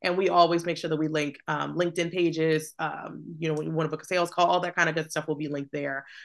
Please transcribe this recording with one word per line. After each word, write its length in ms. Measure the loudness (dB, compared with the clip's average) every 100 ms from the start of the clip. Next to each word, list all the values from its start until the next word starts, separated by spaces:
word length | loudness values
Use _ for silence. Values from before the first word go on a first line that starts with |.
And 160 | -2 2
we 100 | 4
always 360 | 6 6 6 0
make 120 | -2
sure 120 | -2
that 80 | 0
we 100 | 0
link, 300 | 0 -2 -4 -4
um, 280 | -4 -2 -2
LinkedIn 340 | 0 0 -2
pages, 640 | 0 0 2 2 2 -2 -6
um, 460 | -6 -6 -10 -12 -14 -6
you 100 | -4
know, 80 | -2
when 120 | -2
you 60 |
wanna 160 | -2 -2
book 120 | -4
a 40 | -2
sales 240 | 0 0
call, 180 | 2 4
all 120 | 4
that 140 | 2 2
kind 140 | 2
of 60 | 2
good 140 | -2
stuff 180 | -4 -4
will 60 | -4
be 120 | -4
linked 240 | -6 -6
there. 340 | -6 -6 -6 -10 -18